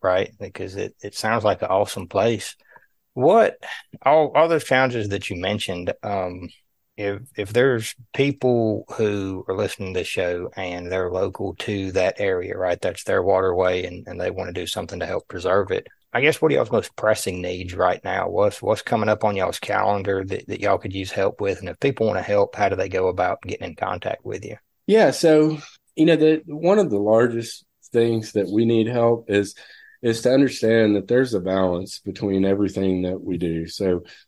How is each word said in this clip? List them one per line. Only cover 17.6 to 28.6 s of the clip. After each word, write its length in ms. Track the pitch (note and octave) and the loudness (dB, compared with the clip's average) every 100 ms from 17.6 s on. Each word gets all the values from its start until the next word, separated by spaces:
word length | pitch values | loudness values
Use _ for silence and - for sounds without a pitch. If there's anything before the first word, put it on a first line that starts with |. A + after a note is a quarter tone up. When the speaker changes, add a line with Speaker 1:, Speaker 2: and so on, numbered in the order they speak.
| F2+ F2+ | -8 0
Speaker 1:
right 260 | F#2 F2+ | 0 0
now? 260 | F#2+ F#2+ F2+ | -4 -4 -2
What's, 320 | F#2 G2+ - | 0 0 0
what's 200 | G2 A2 | -2 -2
coming 280 | - A2+ G#2+ | 0 0 2
up 160 | G#2 G#2+ | 2 0
on 100 | G2 | 0
y'all's 240 | F#2 - | -2 -4
calendar 640 | - G2+ G2+ G2+ G2 G2 | -4 0 0 0 -2 -2
that, 240 | F#2+ G2 - | -4 -8 -8
that 140 | G2+ | -4
y'all 160 | G2 G2 | 0 0
could 160 | G#2 | -2
use 180 | F#2+ F#2+ | -8 -6
help 300 | - F#2+ - | -2 -2 -2
with? 180 | G2 F2+ | -4 -4
And 80 | F2+ | -8
if 120 | E2 | -2
people 260 | C#3 - A2+ | -2 0 -2
wanna 140 | G2 | 0
help, 340 | F2+ G#2 G2 - | 0 2 2 0
how 140 | G2+ | 0
do 80 | F#2+ | 0
they 120 | F#2+ | -2
go 200 | F#2+ F#2 | 0 0
about 320 | F2+ F2+ - | 0 -2 -2
getting 260 | - - F2+ | -8 -10 -10
in 80 | E2 | -6
contact 500 | G2 F2+ - - G#2+ | -6 -4 -6 -8 -8
with 200 | G2+ - | -10 -12
you? 100 | - _ _ - | -16 _ _ 2
Speaker 2:
Yeah, 240 | G#3+ E3 | 4 4
so, 460 | - E3 D#3 D#3 D3+ - - _ - | 4 4 6 4 0 -12 -20 _ 2
you 100 | D#3 | 4
know, 100 | D#3 | 6
the, 260 | D#3 D#3 - | 4 2 -4
one 320 | D3 E3+ G#3+ | -2 2 2
of 100 | F3 | 2
the 80 | G2+ | 0
largest 680 | G#2 A2 B2 A#2 A2+ - _ _ _ | 4 4 4 0 -8 -14 _ _ _
things 400 | A#2+ A#2 A2+ A2 | 2 2 0 -2
that 180 | G#2+ F#2+ | -2 0
we 160 | G#2 | 2